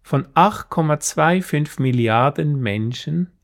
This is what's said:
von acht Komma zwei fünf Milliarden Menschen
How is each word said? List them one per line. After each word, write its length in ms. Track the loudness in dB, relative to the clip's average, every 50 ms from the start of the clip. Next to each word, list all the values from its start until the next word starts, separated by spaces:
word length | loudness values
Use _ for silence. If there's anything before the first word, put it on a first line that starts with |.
von 260 | _ -4 -2 -2 -2 0 2
acht 360 | 4 4 4 2 -2 -10 -8
Komma 300 | -4 -2 0 0 0 -2
zwei 420 | -4 -6 -2 0 2 2 2 0 0
fünf 340 | -2 -2 -2 -2 -2 -4
Milliarden 840 | -2 -2 0 2 2 2 2 4 4 2 2 0 0 -2 -2 -2 -2
Menschen 680 | -2 -2 -2 -2 -2 -4 -6 -8 -8 -6 -4 -4 -4 -4 _ _